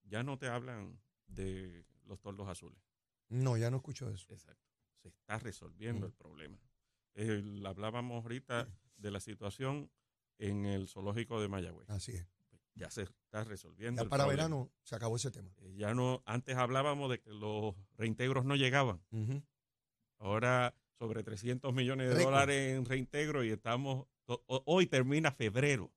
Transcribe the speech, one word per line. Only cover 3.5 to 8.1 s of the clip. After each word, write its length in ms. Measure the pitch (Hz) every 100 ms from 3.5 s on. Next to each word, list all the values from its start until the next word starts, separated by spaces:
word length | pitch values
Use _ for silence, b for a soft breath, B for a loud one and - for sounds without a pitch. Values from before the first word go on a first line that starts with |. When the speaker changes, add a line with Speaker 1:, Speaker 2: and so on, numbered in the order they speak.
| 117
Speaker 2:
ya 120 | 117
no 80 | 131
escucho 320 | 147 127 120
eso. 160 | 98 -
Speaker 1:
Exacto. 320 | 92 - - _ _ _ _
Se 60 | 92
está 280 | _ - 110
resolviendo 720 | 120 92 85 85 110 113 -
Speaker 2:
Ujú. 0 |
Speaker 1:
el 60 |
problema. 460 | - 80 76 76 101 _ _ _ _ _
El, 500 | 101 110 104 101 101
hablábamos 600 | 98 95 107 120 123